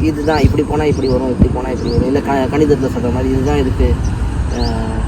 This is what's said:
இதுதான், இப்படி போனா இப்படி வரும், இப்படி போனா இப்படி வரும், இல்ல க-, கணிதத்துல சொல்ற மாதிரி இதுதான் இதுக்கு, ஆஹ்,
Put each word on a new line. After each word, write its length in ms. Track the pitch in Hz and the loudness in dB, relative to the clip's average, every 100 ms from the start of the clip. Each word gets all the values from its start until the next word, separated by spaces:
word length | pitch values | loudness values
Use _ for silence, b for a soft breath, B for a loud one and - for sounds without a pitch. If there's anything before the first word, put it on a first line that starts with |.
இதுதான், 380 | 160 151 147 151 | 0 0 0 2
இப்படி 240 | 135 147 | 2 2
போனா 200 | 147 147 | 0 0
இப்படி 240 | 151 135 131 | 0 0 0
வரும், 220 | 127 131 | 0 0
இப்படி 200 | 123 123 | 0 0
போனா 160 | 123 127 | 0 -4
இப்படி 200 | 123 120 | -4 -2
வரும், 180 | 117 127 | 0 0
இல்ல 120 | 139 | 0
க-, 280 | 139 139 131 | 0 -2 0
கணிதத்துல 380 | 143 143 139 131 | 2 2 2 0
சொல்ற 240 | 123 120 | -2 -2
மாதிரி 160 | 123 131 | 0 0
இதுதான் 280 | 135 135 147 | 0 0 0
இதுக்கு, 360 | 139 - - - - - - - - 247 | 0 2 2 2 0 -2 -2 -2 -2 -2
ஆஹ், 400 | 233 226 226 - | -2 -2 -4 -2